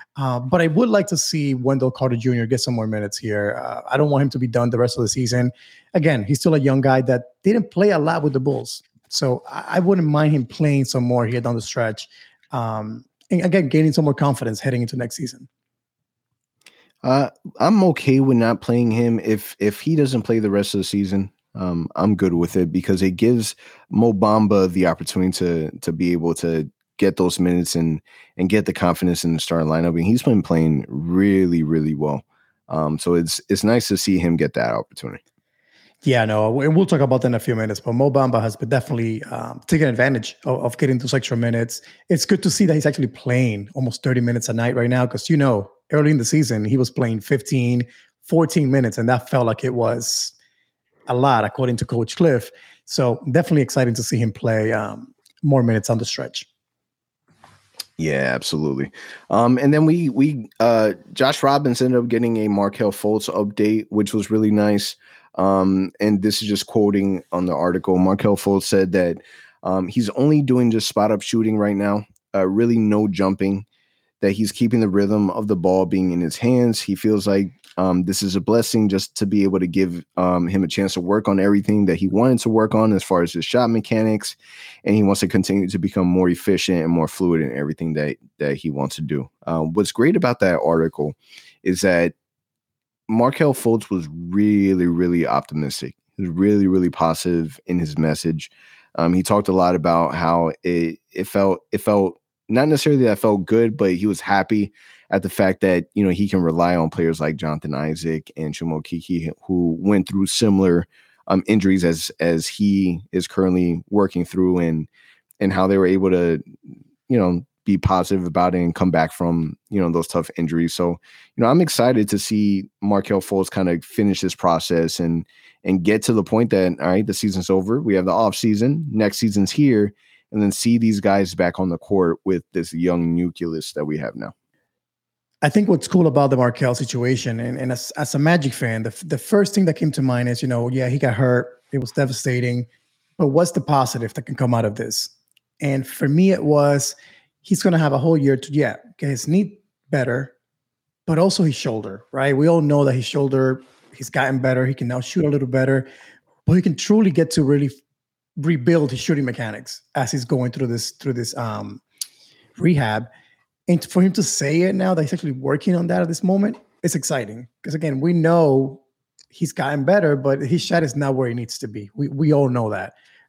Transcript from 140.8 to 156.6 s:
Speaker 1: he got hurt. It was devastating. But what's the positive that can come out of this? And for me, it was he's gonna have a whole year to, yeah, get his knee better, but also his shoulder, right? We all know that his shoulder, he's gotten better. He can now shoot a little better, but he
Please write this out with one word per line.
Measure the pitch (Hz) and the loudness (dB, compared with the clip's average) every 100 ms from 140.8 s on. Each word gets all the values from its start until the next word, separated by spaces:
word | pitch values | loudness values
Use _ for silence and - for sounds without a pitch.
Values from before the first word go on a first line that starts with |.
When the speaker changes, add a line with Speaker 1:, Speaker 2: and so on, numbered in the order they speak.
| 127 | -2
Speaker 1:
he | 135 | 0
got | 135 | 0
hurt. | 107 131 123 127 - _ | 2 2 2 0 -8 _
It | 139 | -6
was | 113 | -4
devastating. | - 139 120 139 123 123 120 120 _ _ _ _ - | -2 -2 -2 -4 -2 -2 -4 -6 _ _ _ _ -2
But | 156 | 0
what's | 139 175 | 2 2
the | 175 | 0
positive | 143 147 127 120 113 | 0 2 2 -2 -8
that | - | -8
can | 120 | -10
come | 120 127 | -2 0
out | 120 110 | 2 0
of | |
this? | 110 117 - - _ _ _ _ - | -2 -6 -6 -8 _ _ _ _ -8
And | 147 135 131 | -4 -4 -4
for | - 143 | -4 0
me, | 147 190 | 4 4
it | 190 | 4
was | 151 147 143 143 - - - _ _ _ | 4 4 4 2 0 -8 -18 _ _ _
he's | - 190 | -4 0
gonna | - 165 | 2 2
have | 151 | 2
a | 135 | 2
whole | 151 165 | 2 2
year | 139 131 | 4 0
to, | - | 0
yeah, | 147 131 - - - | -2 0 -2 -14 -8
get | 143 | -6
his | 131 - | -4 0
knee | 170 208 - _ _ _ | 0 0 -4 _ _ _
better, | 139 123 123 135 _ _ _ _ _ _ _ - | -2 -2 -4 -6 _ _ _ _ _ _ _ -2
but | 160 | 2
also | 185 185 | 2 2
his | 165 131 | 0 0
shoulder, | 139 110 101 98 - | -4 -6 -6 -12 -10
right? | 131 135 135 | -2 0 2
We | 156 | 4
all | 170 | 4
know | 151 147 | 4 2
that | 139 | 2
his | 127 117 | 0 -2
shoulder, | 151 139 135 131 131 - _ _ | -2 0 2 2 0 -8 _ _
he's | - 127 | -16 -8
gotten | 143 135 135 | -4 -2 0
better. | 131 127 127 | 0 0 0
He | |
can | 135 120 | -2 -4
now | 123 | -4
shoot | 123 - | -4 -2
a | 151 | 0
little | 143 131 | 0 0
better, | 131 131 135 131 - - - _ _ - | 0 2 0 -2 -12 -20 -20 _ _ 2
but | |
he | 180 | 2